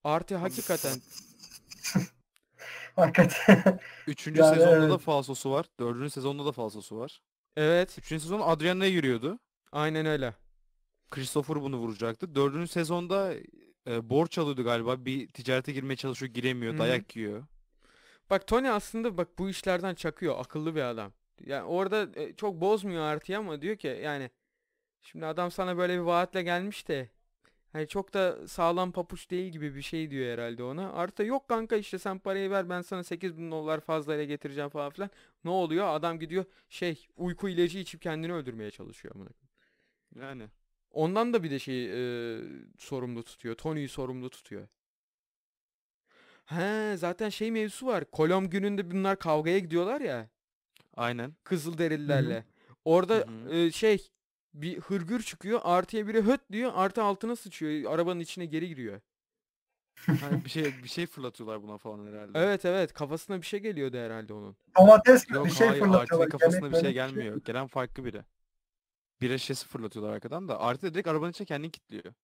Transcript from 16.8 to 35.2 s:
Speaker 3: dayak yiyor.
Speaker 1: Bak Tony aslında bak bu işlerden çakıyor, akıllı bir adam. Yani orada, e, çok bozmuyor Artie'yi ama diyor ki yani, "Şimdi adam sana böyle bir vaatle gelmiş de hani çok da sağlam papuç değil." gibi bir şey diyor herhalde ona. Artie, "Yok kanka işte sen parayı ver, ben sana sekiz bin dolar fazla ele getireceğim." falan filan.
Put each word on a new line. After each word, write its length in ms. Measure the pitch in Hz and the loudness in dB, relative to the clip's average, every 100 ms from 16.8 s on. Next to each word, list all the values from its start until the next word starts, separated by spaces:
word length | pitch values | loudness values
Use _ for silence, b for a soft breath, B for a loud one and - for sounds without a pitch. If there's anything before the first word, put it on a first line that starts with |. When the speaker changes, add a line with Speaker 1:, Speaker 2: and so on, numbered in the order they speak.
Speaker 3:
dayak 360 | 117 123 104 113 | 0 0 -4 -8
yiyor. 280 | 107 104 147 - _ _ _ _ - _ _ | -8 -8 -14 -20 _ _ _ _ -20 _ _
Speaker 1:
Bak 160 | 196 - | -2 2
Tony 240 | 226 269 | 0 2
aslında 480 | 214 - 220 233 180 | -2 -4 -6 -4 -4
bak 200 | 175 - | -6 -6
bu 100 | 190 | -6
işlerden 440 | 185 190 180 190 | -4 -2 -2 -4
çakıyor, 400 | 165 165 - 165 127 | -6 -8 -4 -4 -4
akıllı 360 | 127 156 156 | -6 -6 -4
bir 80 | 156 | -4
adam. 300 | 123 113 101 _ _ _ - | -4 -6 -10 _ _ _ -8
Yani 160 | 139 | -8
orada, 560 | 90 175 196 214 196 - | -2 -2 0 -2 -2 -8
e, 160 | 151 - | -10 -6
çok 240 | 208 165 | -8 -2
bozmuyor 420 | 190 214 196 170 | 0 0 -2 -4
Artie'yi 360 | 151 151 - 196 | -2 -4 -4 -6
ama 240 | 208 147 | -6 -8
diyor 140 | 170 214 | -6 -6
ki 240 | 143 113 | -6 -6
yani, 260 | 147 143 127 _ _ _ _ _ _ _ | -6 -6 -8 _ _ _ _ _ _ _
"Şimdi 240 | - 165 160 | -20 -10 -6
adam 240 | 160 175 | -4 -4
sana 260 | 185 185 175 | -2 -4 0
böyle 160 | 180 | 0
bir 40 | 180 | 0
vaatle 400 | 170 175 180 190 | 0 0 0 -4
gelmiş 460 | 175 175 196 - - | -2 -2 -4 -8 -6
de 200 | 139 123 _ _ _ _ _ _ | -6 -6 _ _ _ _ _ _
hani 160 | 156 151 | -8 -6
çok 260 | 196 190 | -6 -4
da 340 | 196 185 62 76 | 0 0 -2 -10
sağlam 440 | - 170 175 185 | 0 0 2 -2
papuç 380 | 180 170 180 - | -4 -8 -12 -8
değil." 220 | 180 185 | -6 -6
gibi 220 | 165 147 | -8 -10
bir 80 | 139 | -10
şey 280 | 139 160 156 | -8 -8 -6
diyor 220 | 139 127 | -4 -4
herhalde 300 | 117 117 117 | -4 -6 -8
ona. 300 | 123 151 190 | -8 -8 -8
Artie, 340 | - 180 - 214 | -4 -6 -2 -2
"Yok 220 | 269 - | -2 -2
kanka 280 | 226 226 214 | -4 0 -4
işte 220 | 202 180 | -4 -8
sen 200 | 202 190 | -6 -6
parayı 320 | 196 196 196 | -4 -2 0
ver, 180 | 196 180 | -2 -2
ben 120 | 180 | -6
sana 220 | 175 185 | -6 -10
sekiz 340 | 175 175 185 160 | -8 -6 -8 -8
bin 120 | 165 | -8
dolar 300 | 160 156 156 | -6 -4 -4
fazla 340 | - 160 147 | -2 -4 -2
ele 100 | 151 147 | -4 -4
getireceğim." 440 | 147 147 139 143 | -6 -8 -8 -8
falan 200 | 151 143 | -6 -8
filan. 200 | 160 196 - | -8 -12 -12